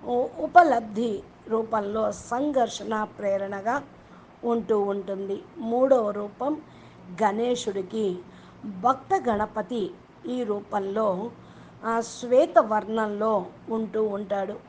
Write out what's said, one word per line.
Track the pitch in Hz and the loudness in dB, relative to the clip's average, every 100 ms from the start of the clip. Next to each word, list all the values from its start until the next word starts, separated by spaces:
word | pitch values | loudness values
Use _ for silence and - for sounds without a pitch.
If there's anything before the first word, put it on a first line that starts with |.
| 233 | 0
ఉ-, | 240 254 320 | 0 0 -2
ఉపలబ్ధి | 302 339 339 240 220 208 233 196 - - - | 6 8 8 4 0 -2 -2 -2 -8 -20 -2
రూపంలో | 226 220 220 202 214 214 | -2 0 -2 -2 -2 -2
సంఘర్షణ | 202 - 240 294 262 233 - 202 220 | -4 -6 -2 0 2 0 -2 -4 -4
ప్రేరణగా | 214 - 202 196 196 196 202 269 277 - - - - - | -4 -6 -2 -2 -4 -6 -4 -4 -6 -20 -20 -20 -20 -8
ఉంటూ | 240 233 196 214 | -2 -2 2 2
ఉంటుంది. | 202 202 190 190 196 196 - - | 2 -2 -4 -6 -6 -6 -8 -10
మూడవ | 226 233 262 262 208 | -2 2 6 6 4
రూపం | 208 208 - 262 311 - - - - - 180 | -2 -8 -4 -4 -4 -8 -20 -20 -20 -16 0
గణేశుడికి | 226 220 240 240 226 196 185 220 208 180 - - - - 214 190 | 0 2 0 0 -2 -4 -4 -2 -2 -2 -8 -20 -20 -14 -12 0
భక్త | 220 262 - 381 247 | 2 2 0 0 2
గణపతి | 208 214 214 208 240 185 - - - - | 0 0 -4 -4 -2 -4 -6 -20 -14 -6
ఈ | 247 | -4
రూపంలో, | 226 208 202 208 196 202 214 180 226 - - - - - 226 | -2 -4 -2 -4 -2 0 0 0 -4 -10 -20 -20 -20 -8 -2
ఆ, | 226 | -2
శ్వేత | 233 - 247 254 320 349 | -2 -8 4 4 6 6
వర్ణంలో | 233 214 202 220 214 208 214 214 180 - - | 6 2 0 -2 -2 0 2 0 -2 -12 -6
ఉంటూ | 226 220 220 | -4 -2 -2
ఉంటాడు. | 214 202 202 202 196 208 | -2 -2 -4 -4 -4 -8